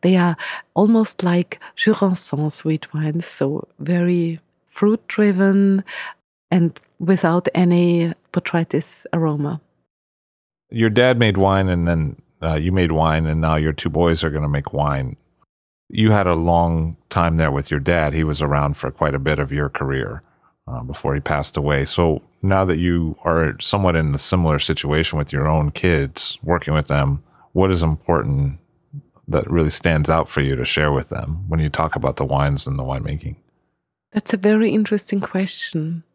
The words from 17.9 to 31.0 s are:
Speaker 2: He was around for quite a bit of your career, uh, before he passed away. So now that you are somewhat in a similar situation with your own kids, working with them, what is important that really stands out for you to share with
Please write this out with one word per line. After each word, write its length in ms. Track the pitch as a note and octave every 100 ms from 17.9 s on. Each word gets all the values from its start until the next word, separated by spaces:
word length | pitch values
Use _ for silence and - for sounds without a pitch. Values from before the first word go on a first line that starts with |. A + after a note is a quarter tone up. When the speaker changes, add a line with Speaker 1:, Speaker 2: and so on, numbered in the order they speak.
| F2 D2+
Speaker 2:
He 100 | D2+
was 180 | D#2 D2
around 340 | D2+ C#2+ C#2+ C#2+
for 140 | C2+
quite 240 | - D#2
a 60 | C#2
bit 180 | C2+ D2
of 140 | C#2
your 180 | - D2
career, 540 | - - C2+ - - _ _ _ _ -
uh, 140 | B1
before 320 | A#1 D#2 D2
he 80 | C#2
passed 340 | - D2 C#2+ -
away. 300 | C#2+ C#2+ C#2
So 360 | - E2+ D#2 - _
now 240 | G2 F#2+ F#2+
that 140 | D#2+
you 360 | F2+ F2 D#2+ D#2
are 320 | E2+ E2 D#2+ -
somewhat 360 | - G#2 F#2+ E2
in 200 | D#2 C#2+
a 20 |
similar 420 | - F2+ E2 D2
situation 600 | - D#2+ C#2+ D2+ D#2+ D#2
with 120 | C#2+
your 160 | C#2+ D2
own 240 | D#2 D2+
kids, 680 | - F#2 E2 C#2 - - -
working 320 | D2+ E2+ -
with 140 | D2+ C#2+
them, 340 | C#2+ C#2 C#2 - _ _
what 180 | - F#2+
is 140 | F2+
important 720 | E2 D2+ - E2+ - C#2 C#2 C#2 _ _ _ C#3+ - _ -
that 220 | D2+ -
really 180 | E2+ D#2
stands 400 | - F2 D#2 D2+
out 200 | E2 D2+
for 120 | -
you 140 | C#2 -
to 100 | B1
share 260 | - D2+
with 180 | C#2